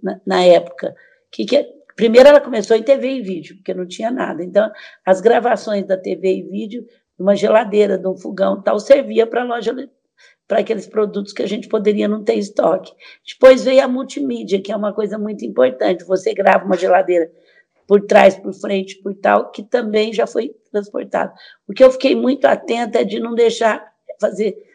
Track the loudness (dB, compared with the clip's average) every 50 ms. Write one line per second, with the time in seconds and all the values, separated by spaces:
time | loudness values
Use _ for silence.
0 | -10 -10 -10 -8 -6 -2 0 4 6 6 6 6 4 -2 -12 -10 -10 -10 -10 _
1 | _ _ _ _ _ _ -10 -8 -4 0 0 0 0 -2 -12 -20 _ _ -6 -2
2 | 0 4 6 8 8 10 8 6 4 2 -6 -4 0 0 0 0 4 2 2 2
3 | 2 -4 -6 -6 -6 -8 -8 -10 -10 -14 -20 _ -10 -10 -8 -8 -8 -10 -10 -8
4 | -8 -6 -4 -4 -6 -6 -6 -8 -8 -2 0 0 0 0 -4 -12 -20 -20 -20 _
5 | 0 0 0 2 4 2 2 4 2 0 -2 -2 -4 -6 -6 -4 -2 -4 -4 -4
6 | -4 -8 -8 -4 -2 -2 -2 -2 -4 -10 -10 -10 -10 -10 -12 -14 -16 -16 _ _
7 | _ _ _ -4 0 0 0 2 2 2 2 2 2 2 2 2 2 2 0 -4
8 | -4 -6 -8 -8 -10 -12 -4 -2 -2 -2 -2 -2 -2 -2 -2 -2 2 2 2 2
9 | 2 -2 0 0 0 0 0 -6 -4 -4 -6 -6 -6 -6 -6 -8 -12 -16 _ _
10 | _ _ _ _ _ _ _ _ _ -2 -2 -2 0 -2 -4 -6 -6 -6 -4 -2
11 | -2 -2 -4 -8 -8 -8 -8 -8 -6 -6 -6 -8 -8 -4 -4 0 0 0 0 0
12 | 0 -2 -2 -4 -2 -2 -2 -2 -2 -6 -2 0 0 0 0 -2 -4 -10 _ _
13 | -20 -20 -20 _ _ -16 -4 6 8 8 8 6 4 2 2 2 2 2 -2 -6
14 | -6 -8 -8 -8 -6 -6 -6 -6 -6 -4 -4 -4 -4 -4 -6 -4 -4 -6 -4 -4
15 | -6 -6 -6 -8 -8 -8 -8 -8 -10 -8 0 0 0 0 0 -2 -2 -2 -2 -4
16 | -4 -4 -4 -2 -2 -4 -4 0 2 2 2 2 0 -2 -2 -2 0 2 2 2
17 | 2 2 0 -2 -2 -4 _ _ _ _ _ _ _ _ _ _ _ 2 2 2
18 | 2 4 4 6 6 6 4 2 -8 -12 -10 -8 -6 -4 -4 -4 -4 -6 -12 _
19 | -10 -12 -10 -2 0 2 2 2 0 -2 -12 -16 -12 -4 -4 -4 -4 -2 -2 -2
20 | -2 -2 -2 -4 -4 -4 -4 -6 -6 -8 -10 _ _ _ -8 -8 -8 -8 -10 -12
21 | -10 -6 -6 -6 -6 -6 -10 _ -20 -20 -20 _ _ -8 2 6 6 6 6 4
22 | 0 0 0 0 0 -2 -2 2 2 2 2 0 -2 -6 -4 -4 -4 -2 -2 -2
23 | -2 -2 -4 -8 -8 -6 0 0 0 0 2 0 0 -2 -2 -2 -8 -18 _ _
24 | _ -20 -10 -4 -4 -4 -2 -2 -4 -4 -6 -8 -18 _